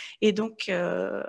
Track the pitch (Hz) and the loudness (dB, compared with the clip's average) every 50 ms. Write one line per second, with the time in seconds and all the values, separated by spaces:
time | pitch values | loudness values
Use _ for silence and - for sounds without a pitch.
0 | - - - - 208 214 196 208 214 220 220 - - - 185 175 180 175 180 180 | -14 -16 -2 2 4 4 4 4 0 -2 -4 -6 -4 -2 -2 0 0 0 0 -2
1 | 185 190 - 202 - | -2 -2 -4 -6 -6